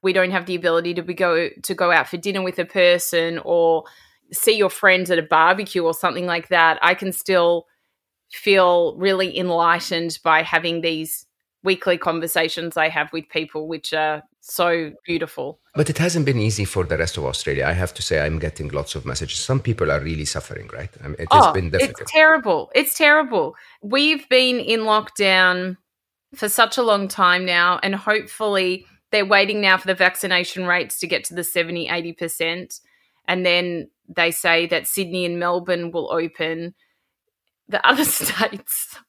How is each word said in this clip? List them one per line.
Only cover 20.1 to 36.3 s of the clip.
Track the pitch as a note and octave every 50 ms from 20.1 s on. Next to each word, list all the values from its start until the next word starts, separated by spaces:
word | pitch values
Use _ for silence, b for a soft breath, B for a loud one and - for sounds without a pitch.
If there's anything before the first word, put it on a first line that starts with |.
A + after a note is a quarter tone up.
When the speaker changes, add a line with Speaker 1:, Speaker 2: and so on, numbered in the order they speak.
| D#2+ D#2 D2+
Speaker 2:
suffering, | D2 - D#2 - - - - G1+ - -
right? | - D#2 - _ - -
I | C#2
mean, | D2+ -
it | E2 - -
has | D4+ B3+
Speaker 1:
Oh, | F3 C#3
Speaker 2:
been | F#2+ F#2 E2
difficult. | D2+ - C#4 - - -
Speaker 1:
it's | - -
terrible. | - D#4 D#4 D#4 D#4+ D#4 A#3+ A3 F3 D3+ - - -
It's | B3 C#4+ C#4 -
terrible. | - E4 D4 D4 D#4 D#4 B3+ B3 F#3+ D#3 C#3+ - B B B B B B
We've | G#3 A3+ C4+ D4 D4+ D#4 C#4+ - _
been | C4 B3+ C4 B3+ B3 A#3+
in | - - A3+ A3+
lockdown | A3 A3 G#3+ G#3+ G#3+ - _ - G3+ F#3+ F#3+ F#3 F#3 F#3 F3+ F3+ F3+ F#3 F#3 - _ _ _ _ _ _ _ _ _ _ -
for | - - G#3
such | - - A#3 A3+ - -
a | B3
long | A3+ G#3 G3+ G3 F#3+
time | - - F#3+ F3+ F3 F3+ F#3
now, | F3+ F3 F3 F3 F3+ F3+ - -
and | - G3
hopefully | G3+ - G#3+ G#3+ A3 C4+ - - - A3 G#3+ G3+ F#3+ F#3 F3+ F#3 F3+ b b b b b _
they're | - G#3+ G3+
waiting | G3 G#3+ G3 G3 G3 G#3 G#3
now | G#3 F#3+ F#3
for | F#3+ -
the | F#3+ F#3+
vaccination | F3+ F#3 F3+ F3+ - - F#3+ F#3 F3+ F3+ F3 - F#3 F#3
rates | F3+ F3 F3+ D#3 - - -
to | -
get | E3 E3+ - -
to | - E3+
the | F3 E3+
seventy, | - - F3+ E3+ E3 F3 E3+ E3 -
eighty | E3+ F3 E3 E3+ E3+
percent. | _ F3 E3 - - E3 E3 E3 F3+ F3+ - - - _ _ _ _ _ _ _ _ _ -
And | F3 F#3 F3+
then | F3+ F3 F3 F3+ F3+ F3 E3 - - _ _ _ _
they | E3+ - E3+ E3+
say | E3+ - - F3+ E3 E3 E3+
that | E3+ F3 D3+ - -
Sydney | - - G3 E3+ E3+ F#3 F3+
and | F3 E3+ F3
Melbourne | F3 F3 F3 F3+ F3 F3+ F3+ F3 F3 E3+ E3+
will | E3+ D3+ - -
open. | E3 E3 E3